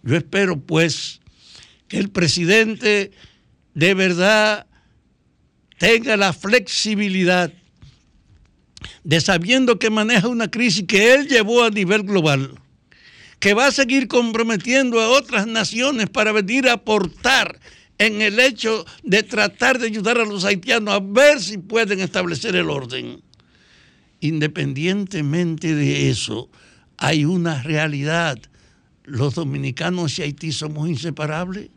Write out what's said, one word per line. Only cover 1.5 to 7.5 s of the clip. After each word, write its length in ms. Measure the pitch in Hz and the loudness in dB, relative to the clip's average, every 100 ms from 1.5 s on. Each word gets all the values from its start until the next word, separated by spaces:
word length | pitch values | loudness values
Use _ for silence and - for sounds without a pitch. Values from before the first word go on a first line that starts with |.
| - - _ _ | -20 -20 _ _
que 100 | 180 | -4
el 120 | 196 | -2
presidente 1000 | - 170 170 165 214 220 202 208 208 196 _ - _ _ _ _ | 0 0 0 2 4 2 0 0 0 -2 _ -20 _ _ _ _
de 200 | - 170 | 0 2
verdad 760 | 190 190 170 190 214 214 208 - _ _ _ _ _ _ _ _ _ _ _ | 4 2 2 4 4 4 0 -8 _ _ _ _ _ _ _ _ _ _ _
tenga 400 | 196 233 226 214 | 2 2 2 2
la 160 | 196 | 2
flexibilidad 1160 | 160 190 247 196 - 214 208 208 190 175 180 175 | 0 0 0 0 -6 -2 -2 -2 0 2 2 0